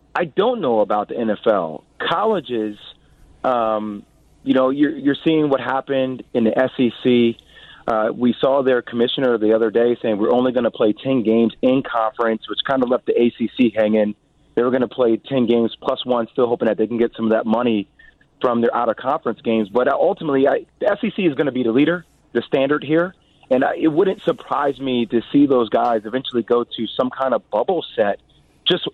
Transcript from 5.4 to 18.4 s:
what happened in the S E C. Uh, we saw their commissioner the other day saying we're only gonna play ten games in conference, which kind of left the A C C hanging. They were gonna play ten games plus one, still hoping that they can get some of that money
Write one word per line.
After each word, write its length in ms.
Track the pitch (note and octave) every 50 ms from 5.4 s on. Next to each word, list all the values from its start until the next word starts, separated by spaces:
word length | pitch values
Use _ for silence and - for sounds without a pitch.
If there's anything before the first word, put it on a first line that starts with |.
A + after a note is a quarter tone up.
| D3+ D3
what 120 | C3+ B2+
happened 640 | B2 B2 B2+ C3+ - - C#3 C3+ C3 C3 C3 A#2+ - - _
in 100 | B2+ A2+
the 140 | A2 A2 B2+
S 120 | C3 C3 - -
E 140 | C3 A#2 - - -
C. 360 | B2+ B2 A#2+ A#2+ A#2 A2+ - _ _ - - - - - - -
Uh, 240 | - A#2 A2 G#2+ A2+ A#2
we 200 | - B2 B2 A2+ -
saw 220 | - C3+ C3+ C#3 C3+
their 180 | C3 C3 B2
commissioner 560 | A2+ - - A#2+ C#3 C3 - - C#3 B2+ A#2+
the 180 | A2 G#2+ G#2+ A2
other 160 | A2 A2+ A2+
day 240 | G2+ A#2 A#2 A#2+ A#2+ -
saying 160 | - A#2+ G#2+
we're 160 | G2 G#2 - B2
only 200 | B2 B2+ B2+ A#2+
gonna 180 | B2 A#2+ A2+
play 240 | - - B2 G#2+ G#2
ten 280 | - - C3 C3+ C3 A2
games 300 | G#2+ A2 A2+ A#2 A2+ - -
in 220 | - B2+ C3 C3+ B2+
conference, 680 | - - A#2 A2 A2 - - A#2+ A2+ A2 A2 - -
which 120 | G#2 - -
kind 160 | - C#3 C3 B2+
of 60 | A#2+
left 160 | B2+ A#2 -
the 160 | - A2 A2+
A 100 | A#2+ A#2+ -
C 140 | - A#2+ G#2+ - -
C 120 | B2 A2+ G2+
hanging. 380 | G#2+ A2 G#2+ G#2+ A2 G#2+ G#2 G#2 - _ _ _ _ _ _ _
They 80 | - A#2+
were 80 | B2+
gonna 180 | B2 C3 B2 G#2+
play 280 | - - B2+ A#2 A2+
ten 300 | G#2+ - - C3+ C3+ B2
games 300 | A2 A#2 A#2 A#2 A2+ - -
plus 260 | - - C3 - -
one, 220 | B2+ B2 A#2+ A#2 G#2+ _
still 140 | - B2+
hoping 220 | A#2 A#2+ A#2 A#2+ A2+
that 100 | G#2 -
they 80 | A2
can 100 | G#2 A#2
get 160 | A#2 A#2 A#2 -
some 120 | - A#2
of 60 | A2 A2
that 120 | A2 -
money 440 | A2+ A2 A2+ B2 B2 A2+ G#2 G2 - _ _ - - _ _ _ _ _ _